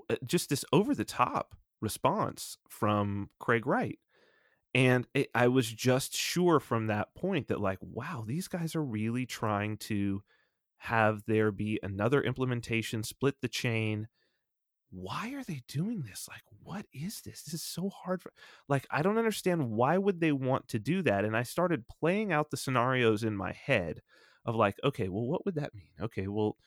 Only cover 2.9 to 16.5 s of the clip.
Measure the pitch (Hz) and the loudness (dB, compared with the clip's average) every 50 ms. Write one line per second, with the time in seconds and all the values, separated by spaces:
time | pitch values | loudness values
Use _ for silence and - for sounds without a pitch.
2.9 | 104 104 104 101 101 101 98 - _ - - - 123 117 107 127 175 247 226 113 | 2 2 2 0 -2 -4 -6 -8 _ -8 -2 0 0 0 2 0 0 0 0 -2
3.9 | - - _ _ _ _ _ _ _ _ _ _ _ _ _ _ - 127 131 127 | -6 -10 _ _ _ _ _ _ _ _ _ _ _ _ _ _ 2 4 6 6
4.9 | 127 123 120 - - - 135 - - 113 123 123 127 131 127 113 117 110 - 123 | 6 4 2 0 -2 -2 -2 0 2 4 4 6 6 4 2 2 -2 -2 2 2
5.9 | 127 131 - - - - - - - 175 180 175 165 139 - - 127 113 110 107 | 2 2 2 -2 -4 -4 -4 -2 0 2 4 6 6 4 4 2 -2 0 0 0
6.9 | 104 104 104 - - - - 185 196 156 110 - 110 - 104 95 95 - - 87 | 0 0 -2 -4 -6 -6 -4 -2 -2 -2 -2 -2 -2 -2 -2 -2 -4 -4 -8 -10
7.9 | - - 123 156 190 120 110 107 120 165 185 - - 180 165 160 - 165 156 135 | -10 -8 -8 -8 -8 -8 -6 -6 -6 -6 -6 -6 -6 -6 -6 -4 -4 -4 -4 -2
8.9 | 110 107 107 113 117 123 127 123 - - - 110 104 101 104 107 107 104 - - | -2 -2 -2 -2 -2 -2 -4 -6 -6 -4 -2 0 0 0 0 -2 -4 -6 -6 -4
9.9 | 110 101 101 101 98 98 - _ _ _ _ _ _ _ _ _ _ _ - - | -2 0 0 0 0 -2 -4 _ _ _ _ _ _ _ _ _ _ _ -8 -2
10.9 | - 113 110 107 107 104 104 - 110 107 110 107 104 95 104 107 110 - - 95 | 2 4 4 4 2 0 -2 0 2 4 4 2 2 0 -2 -2 -2 -4 -4 -4
11.9 | 98 95 101 117 135 143 - - 127 131 127 127 123 120 117 - 117 113 110 - | -4 0 0 2 2 2 2 0 -2 -2 -2 -2 -2 -4 -4 -2 -2 -2 -2 -2
12.9 | - 113 107 - - - - 139 139 _ - 123 - - - 127 117 113 110 110 | -4 -4 -6 -6 -6 -2 -2 -2 -2 _ -6 -6 -4 -2 -2 0 0 0 0 0
13.9 | 107 107 107 110 _ _ _ _ _ _ _ _ _ _ _ _ _ _ _ _ | -2 -4 -6 -8 _ _ _ _ _ _ _ _ _ _ _ _ _ _ _ _
14.9 | - 92 92 92 123 151 180 233 277 277 262 - 170 135 120 - - 131 170 214 | -16 -12 -10 -8 -6 -6 -6 -8 -8 -8 -8 -8 -8 -10 -10 -8 -4 -4 -2 -2
15.9 | 240 208 143 104 90 - - - - - - _ | -2 -4 -6 -8 -10 -12 -14 -14 -14 -18 -20 _